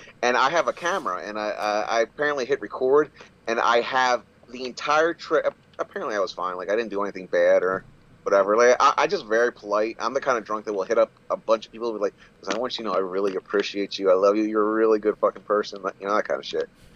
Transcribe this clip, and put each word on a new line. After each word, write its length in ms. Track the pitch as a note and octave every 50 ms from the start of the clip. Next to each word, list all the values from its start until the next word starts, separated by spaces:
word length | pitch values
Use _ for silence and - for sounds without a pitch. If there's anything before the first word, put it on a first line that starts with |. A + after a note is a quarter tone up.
| - - - _ -
And 140 | A#2+ B2 A#2
I 100 | B2+ C#3
have 180 | E3+ E3 C#3 A#2+
a 40 | -
camera, 500 | - F3 F3 F#3+ F#3 C3+ F#2+ F2+ F2 D#2
and 160 | G2+ G#2+ G#2+
I, 120 | G#2+ G#2+
I, 300 | E2+ - G2 G#2+ G#2 G#2+ -
I 180 | - A2 A2+
apparently 460 | A#2 - - - D3 D3 D3 C#3 A#2+
hit 140 | A#2+ C#3+ - G#2
record, 480 | G2+ - A2+ C3 B2+ C#3 D3 D3+ - - - - - _ _ _
and 140 | A2 A2+ A#2
I 220 | - G#2+ A#2+ A#2+ A#2
have 400 | - C3+ C3 B2+ B2 B2 A2+ - _ _ _ _ -
the 160 | A#2+ B2 C3
entire 480 | B2+ A2+ - - - D3 D#3 D#3+ E3+ D#3+
trip. 400 | - - - D#3+ C#3+ - C#3+ - _ _ _ _ -
Apparently 380 | - - - G3+ F3 C3+ G#2+
I 20 | G2+
was 140 | F#2+ F2 -
fine. 240 | - F2 F#2 F2+
Like, 140 | F2+ F#2 F2+
I 60 | G2+
didn't 140 | A#2 A#2 G#2+
do 120 | G2 G2 G2+
anything 240 | G2 F#2 F#2+ F#2
bad 360 | - - F2 F2 F2+ F#2+ F#2+ F2+
or 220 | F#2 F#2+ F#2+ - - - - _ - - - -
whatever. 340 | G2 G2 G2 F#2+ G2+ G#2
Like, 200 | A2+ A#2+ B2 B2 -
I, 140 | C3+ C#3+ - -
I 80 | D3
just 200 | D#3+ G3+ E3+ B2+
very 260 | G#2 A2 A2+ A#2+ B2 -
polite. 440 | - A2 G#2 G2+ G#2+ A2 A#2 A2 -
I'm 140 | G2+ A#2 C3
the 60 | C#3
kind 180 | - C#3 B2+ A2+
of 60 | G2
drunk 200 | - G#2+ A2 G#2
that 80 | A2 G#2
will 120 | F#2+ F#2
hit 120 | G2+ A2+ A#2
up 120 | A2+ - _ _ _ -
a 60 | F2+
bunch 300 | F#2+ - G#2+ A2+ A2 -
of 60 | - -
people 180 | A2 A#2 A#2+
and 80 | G#2+ G2+
be 40 | G2+
like, 120 | F#2+ - _ - - _ _
"Listen, 140 | - F#2+ G2
I 40 | A2
want 200 | B2+ B2 - -
you 60 | A2+
to 60 | G#2
know 60 | F#2
I 40 | F#2
really 360 | G2 F2+ F2+ F#2+ G2+ G2+ F#2
appreciate 600 | F2+ - - - G2+ G2 - - G2+ G2 - - -
you. 120 | G2 F#2+
I 40 | F#2
love 220 | F#2 G2+ G2+ G2+
you. 80 | A2 G#2+
You're 260 | G#2+ G#2+ G#2+ G#2 G#2+
a 40 | A2
really 240 | A2 A2+ A2 A2 G#2+
good 180 | G#2 G#2+ F#2+ -
fucking 240 | - G2 - G2 F#2
person." 400 | - G#2 G#2 G#2 - G2+ G2+ F#2
That, 120 | F#2+ - -
you 60 | F#2+
know, 80 | G2 G#2
that 100 | G#2 -
kind 120 | - C#2+ C2+
of 60 | D2
shit. 220 | - E2 D#2+ D#2 - _ _ - - _